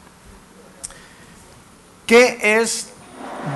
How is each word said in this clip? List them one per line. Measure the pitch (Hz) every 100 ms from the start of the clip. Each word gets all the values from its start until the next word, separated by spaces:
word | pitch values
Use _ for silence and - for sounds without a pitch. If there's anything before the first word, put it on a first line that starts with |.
| - - - - - - - - - - - - - - - - - - - - -
¿Qué | 233 247 -
es | 208 220 226 - - - - - - - 151